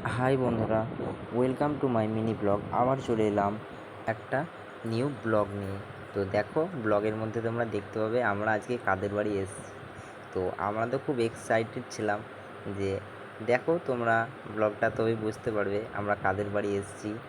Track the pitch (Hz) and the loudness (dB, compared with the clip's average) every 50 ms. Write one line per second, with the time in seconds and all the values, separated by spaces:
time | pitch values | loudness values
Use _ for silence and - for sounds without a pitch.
0 | - 123 110 117 127 131 139 131 127 123 117 113 110 107 110 110 110 117 - - | -2 -2 0 2 4 4 4 4 4 2 4 2 2 4 4 2 2 0 -2 -4
1 | - - - - - - - 117 127 131 131 - 143 147 151 135 - 135 123 113 | -4 -6 -6 -6 -8 -4 2 2 2 2 2 2 0 0 0 2 0 2 4 4
2 | 110 107 110 110 110 113 110 98 104 101 101 101 98 - - 101 120 127 135 135 | 2 2 2 2 2 0 0 2 2 2 2 2 2 0 2 2 4 4 4 2
3 | - - 120 110 110 107 101 104 101 101 101 110 107 - - - - - - - | 2 0 2 4 4 4 4 4 2 2 0 -2 -8 -12 -14 -14 -14 -14 -14 -8
4 | - - 113 - - - - 131 156 170 - - - - - - - 117 113 113 | -4 -2 -2 -4 -2 -2 -2 -2 -2 -2 -8 -14 -14 -14 -14 -8 -4 -2 0 0
5 | 123 147 139 113 - 117 110 107 104 101 101 101 101 98 98 98 101 - - - | 0 0 -2 -2 0 2 4 4 4 2 0 -6 -4 -4 -6 -6 -8 -10 -12 -12
6 | - - - 101 98 98 101 104 104 - - 156 156 185 190 143 110 107 104 101 | -12 -6 -2 -2 0 2 2 2 0 2 0 0 0 0 -2 -2 2 4 4 4
7 | 104 110 107 110 110 110 107 117 110 113 113 117 120 113 104 104 101 - - 110 | 4 2 0 0 -2 -2 -2 -2 -2 0 0 0 0 0 0 -4 -4 -4 -2 -2
8 | 107 110 113 123 120 110 101 101 104 110 110 107 - - 123 120 - - 95 95 | 0 2 2 2 2 2 2 2 2 2 2 2 0 -2 -4 -2 2 2 2 2
9 | 98 101 101 104 104 107 104 98 95 95 98 - - - - - - - - - | 2 0 0 2 0 2 0 0 -2 -2 -6 -10 -12 -14 -14 -14 -14 -14 -14 -14
10 | - - - - - - - 95 92 90 - - 90 101 104 110 113 120 123 139 | -14 -14 -14 -16 -14 -6 -2 0 0 0 0 0 -2 0 0 0 0 0 0 -2
11 | 135 - 147 120 117 113 113 - - - 117 113 113 113 - 135 123 - - - | -2 -2 0 2 2 0 0 -4 -2 2 2 2 2 0 -4 -8 -8 -8 -6 -2
12 | 110 104 101 104 110 - - - - - - - - 98 101 98 98 98 98 98 | 0 0 0 0 -2 -8 -12 -14 -14 -14 -14 -12 -8 -8 -4 -2 0 0 0 -2
13 | - - - - - - - - 110 107 120 127 - - 165 170 - - 131 120 | -4 -8 -12 -14 -14 -14 -12 -10 0 2 2 2 4 2 0 0 2 0 -2 0
14 | 117 117 113 113 113 120 - - - - 107 107 107 107 104 104 - 113 113 - | 4 4 4 4 4 0 -4 -12 -12 -8 0 2 2 2 4 2 0 0 2 2
15 | 113 113 113 113 107 107 107 - - 123 110 104 101 98 101 104 110 113 - 101 | 2 2 2 2 0 -2 -4 -2 -2 -2 0 0 0 2 0 0 -2 -2 -4 -4
16 | 101 101 104 101 - 98 95 98 104 101 101 104 104 101 101 101 101 - - - | 0 0 0 2 4 2 2 2 0 0 0 0 0 2 0 0 -2 -4 -10 -8
17 | - 107 104 117 120 | -6 -6 -6 -6 -8